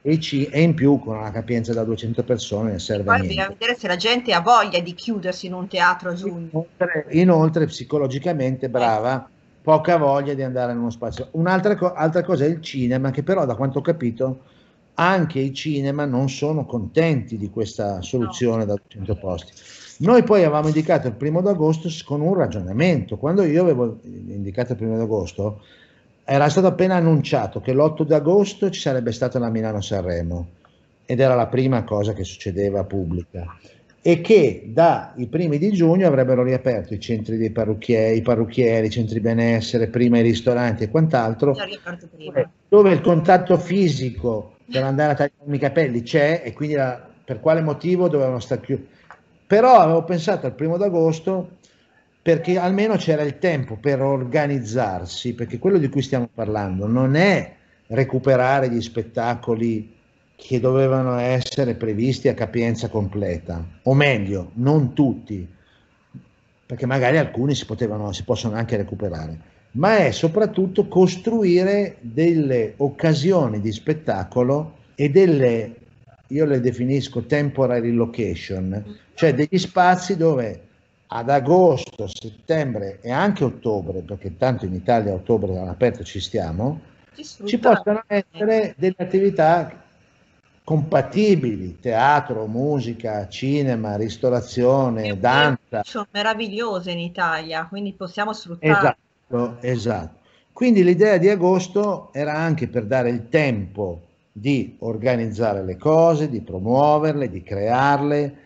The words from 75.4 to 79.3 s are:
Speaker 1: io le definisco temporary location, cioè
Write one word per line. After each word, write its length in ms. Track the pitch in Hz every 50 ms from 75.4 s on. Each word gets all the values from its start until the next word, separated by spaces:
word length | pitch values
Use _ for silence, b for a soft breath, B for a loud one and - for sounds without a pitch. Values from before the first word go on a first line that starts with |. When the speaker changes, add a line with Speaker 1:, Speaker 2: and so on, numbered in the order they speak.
| 131 120 117 113 107 113 117 - - _ _ _ _ - - _ _
Speaker 1:
io 180 | _ 135 151 156
le 160 | 147 139 127
definisco 600 | 117 127 113 113 123 131 139 139 135 - - 127 -
temporary 680 | - 151 147 147 139 139 139 131 120 123 120 113 120
location, 1080 | 117 117 113 117 - 120 107 92 85 82 - - 98 92 92 92 95 107 104 104 104 B B B _
cioè 200 | - 165 156